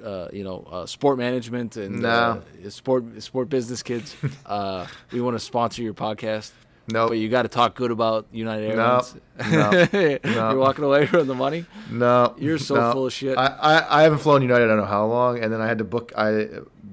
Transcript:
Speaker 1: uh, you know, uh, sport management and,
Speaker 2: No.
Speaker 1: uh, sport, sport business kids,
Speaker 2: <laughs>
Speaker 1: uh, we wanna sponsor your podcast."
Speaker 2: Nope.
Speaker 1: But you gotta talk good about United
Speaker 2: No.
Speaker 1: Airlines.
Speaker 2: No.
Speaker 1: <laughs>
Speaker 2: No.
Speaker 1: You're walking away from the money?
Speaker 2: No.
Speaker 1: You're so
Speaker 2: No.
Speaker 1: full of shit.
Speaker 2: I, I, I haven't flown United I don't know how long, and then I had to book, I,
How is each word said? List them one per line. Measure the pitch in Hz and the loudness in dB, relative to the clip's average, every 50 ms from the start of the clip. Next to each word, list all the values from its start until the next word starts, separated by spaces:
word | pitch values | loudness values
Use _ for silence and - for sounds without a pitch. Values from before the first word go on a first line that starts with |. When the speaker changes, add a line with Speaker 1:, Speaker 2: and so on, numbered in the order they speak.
| 113 | -12
Speaker 1:
uh, | 110 98 92 85 - | -10 -10 -10 -10 -10
you | - 101 98 | -10 -10 -10
know, | 95 92 - - - | -10 -10 -12 -12 -12
uh, | 85 90 82 | -12 -10 -10
sport | - - - - 139 139 | -10 -6 0 2 2 2
management | 127 120 123 127 127 113 113 117 123 120 110 - | 2 0 -2 -2 -4 -6 -6 -8 -8 -8 -8 -8
and, | 117 101 98 107 120 | -10 -10 -8 -6 -4
Speaker 2:
No. | 117 113 117 117 120 117 113 98 87 - - - 90 | -2 0 2 2 2 2 0 -4 -8 -14 -20 -18 -16
Speaker 1:
uh, | 101 | -16
sport, | - - - 131 131 127 117 117 110 107 104 | -16 -8 -2 0 0 0 0 -4 -10 -16 -16
sport | - - 131 127 107 | -6 -4 -4 -4 -2
business | 135 131 120 117 123 110 | -2 -2 -2 -4 -8 -8
kids, | - - 123 117 107 - - - - 135 | -6 -6 -6 -6 -8 -10 -10 -8 -8 -8
Speaker 2:
<laughs> | - - - | -8 -10 -10
Speaker 1:
uh, | - 101 104 101 98 95 92 87 - - - - _ | -8 -6 -4 -4 -6 -6 -8 -10 -12 -16 -20 -16 _
we | - 123 | -6 -4
wanna | 120 123 120 107 | -2 -2 -2 -4
sponsor | - - - 120 117 113 - 123 | -6 -4 0 0 0 0 -2 -4
your | 120 110 101 | -6 -8 -6
podcast." | - - 110 107 - - 110 110 107 107 - - _ _ _ _ _ _ | -6 -6 -6 -6 -6 -4 -4 -4 -6 -8 -12 -18 _ _ _ _ _ _
Speaker 2:
Nope. | - 110 113 113 117 | -4 0 0 0 2
Speaker 1:
But | 117 113 | 0 0
you | 110 110 | 0 0
gotta | 120 123 120 | 0 0 0
talk | 107 - 120 120 113 - | 0 2 2 2 2 2
good | - 127 120 | -2 -2 -2
about | 117 110 117 113 110 110 104 - | 0 0 0 0 0 -2 -4 -6
United | - 113 113 113 110 107 107 107 110 | -10 -8 -6 -6 -4 -4 -4 -2 0
Speaker 2:
No. | 113 113 | 0 2
Speaker 1:
Airlines. | 120 123 123 123 - - - - _ _ - 120 107 | 2 2 2 0 -2 -10 -20 -20 _ _ -10 -4 0
Speaker 2:
No. | 160 160 151 - 190 180 170 - - 202 180 156 139 127 - | 2 2 4 4 4 4 4 4 4 2 2 2 0 0 -2
Speaker 1:
<laughs> | - | -2
Speaker 2:
No. | - 113 113 110 | -2 0 0 0
Speaker 1:
You're | 113 135 | 2 2
walking | 131 135 135 - 147 | 2 2 2 0 0
away | 139 139 143 147 | 2 4 4 4
from | - - 175 151 | 4 4 2 2
the | 131 131 | 2 -2
money? | 123 131 139 151 170 170 - - 208 214 - | -2 -2 -2 -4 -6 -8 -12 -16 -18 -12 -8
Speaker 2:
No. | 110 117 120 120 123 123 123 123 - | -2 2 4 4 6 6 4 4 0
Speaker 1:
You're | - 135 147 160 | -2 -2 -2 -2
so | 147 139 - 117 | -2 -2 0 0
Speaker 2:
No. | 117 117 117 | 2 2 2
Speaker 1:
full | 123 135 131 | 2 0 -2
of | 127 - | -2 -4
shit. | - 135 131 131 | -4 -4 -2 0
Speaker 2:
I, | 127 131 | 2 0
I, | 139 - - - 151 156 160 - - 135 147 | 0 0 2 4 4 4 4 4 4 4 6
I | 156 | 6
haven't | 160 151 139 | 6 4 4
flown | 147 151 143 143 | 4 4 4 4
United | 131 123 123 120 117 | 6 4 4 4 6
I | 113 | 4
don't | 107 | 4
know | 107 101 | 2 2
how | 98 104 101 107 | 0 0 0 0
long, | 110 117 120 123 123 123 120 | 2 2 2 2 2 0 0
and | 113 110 113 | -2 -2 -2
then | 110 | -2
I | 110 | -2
had | 113 117 | -2 -2
to | 107 110 | -2 -4
book, | - 101 117 113 - - | -4 -4 -6 -6 -6 -4
I, | 107 107 107 110 107 107 110 - - - - _ - - 101 | -2 0 0 0 0 -2 -4 -8 -14 -18 -20 _ -20 -20 -16